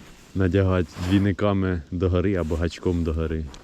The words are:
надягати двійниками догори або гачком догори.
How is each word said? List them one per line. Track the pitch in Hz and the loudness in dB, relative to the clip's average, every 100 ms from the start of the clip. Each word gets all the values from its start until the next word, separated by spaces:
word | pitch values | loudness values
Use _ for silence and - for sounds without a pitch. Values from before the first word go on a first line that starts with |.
| - - - | -20 -20 -10
надягати | 98 95 95 95 92 82 - 90 | 0 2 4 4 2 0 -4 0
двійниками | 98 101 92 104 101 95 90 76 | 2 2 0 0 0 0 -2 -6
догори | 90 90 90 90 | -2 0 2 0
або | 95 78 80 | 0 -2 -2
гачком | 82 - 92 85 | -2 -4 -2 0
догори. | 82 80 80 80 73 - | -2 -2 -2 -4 -8 -12